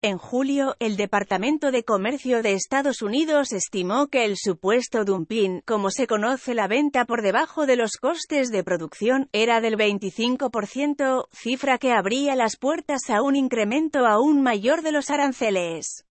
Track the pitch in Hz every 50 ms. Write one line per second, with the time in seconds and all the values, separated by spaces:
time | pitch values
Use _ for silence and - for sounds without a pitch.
0 | - 214 196 175 - - - 247 269 269 277 277 277 269 262 _ 240 220 214 190
1 | 208 202 - 202 202 - - 185 196 247 302 302 - 285 262 247 233 - 220 196
2 | 190 220 262 277 - 254 254 233 226 214 196 190 - - - 269 277 285 254 -
3 | 240 202 214 269 330 311 311 294 277 - 226 220 - - - 196 185 180 196 254
4 | 294 285 - 262 240 214 202 180 - 208 180 156 - 185 214 247 240 - - 233
5 | 214 196 196 185 160 - 220 226 208 190 185 185 - - 233 214 196 190 185 -
6 | 262 226 233 208 208 233 269 254 - - 240 233 208 185 214 262 294 294 277 262
7 | 240 233 233 240 220 196 185 233 311 - - - 302 269 254 247 233 214 - -
8 | - 262 339 330 - - 311 294 269 247 220 196 185 - 185 170 165 151 - -
9 | 202 220 254 269 269 - _ 208 220 233 233 226 226 226 220 208 214 208 208 196
10 | 208 190 - - 226 240 254 254 277 254 - 233 202 202 - 262 285 294 294 285
11 | 285 262 262 262 - - _ - - 226 254 262 - 277 262 247 - 262 240 220
12 | 180 196 226 262 285 285 269 262 233 220 - - - 262 311 339 311 - 294 262
13 | - - 240 208 240 277 277 277 269 254 247 233 214 202 233 294 320 311 - 285
14 | 254 233 208 208 254 302 311 285 269 254 233 208 196 240 294 320 - 320 302 294
15 | 269 - 285 285 285 277 254 - 254 220 196 185 175 170 165 160 151 - - -
16 | _ _ _